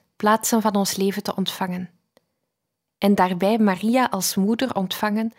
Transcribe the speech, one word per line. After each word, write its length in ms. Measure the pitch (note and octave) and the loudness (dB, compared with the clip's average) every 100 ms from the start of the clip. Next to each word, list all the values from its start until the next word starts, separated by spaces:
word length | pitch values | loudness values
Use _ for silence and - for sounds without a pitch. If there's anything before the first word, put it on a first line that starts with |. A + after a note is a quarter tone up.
| _ _ | _ _
plaatsen 460 | G#3 A3 - A3+ | 2 2 2 0
van 140 | G#3+ G3+ | 2 0
ons 200 | G3 - | 0 0
leven 280 | F#3+ G3 | -2 -2
te 120 | G3+ - | -6 -4
ontvangen. 540 | F#3+ - F#3+ F3+ F#3 _ _ _ _ _ _ _ _ _ _ _ | -4 -4 -6 -6 -10 _ _ _ _ _ _ _ _ _ _ _
En 180 | G3+ G3+ | 2 4
daarbij 420 | F#3 F#3 F#3+ A3+ | 2 2 0 2
Maria 480 | G#3+ F#3 G#3+ B3 B3 | 2 2 0 0 0
als 260 | F#3+ F3+ - | -2 -4 0
moeder 400 | G3 A#3 B3+ A3 | 0 0 -2 -2
ontvangen 560 | F#3 - G#3 G#3 A3+ | -4 -4 -4 -2 -4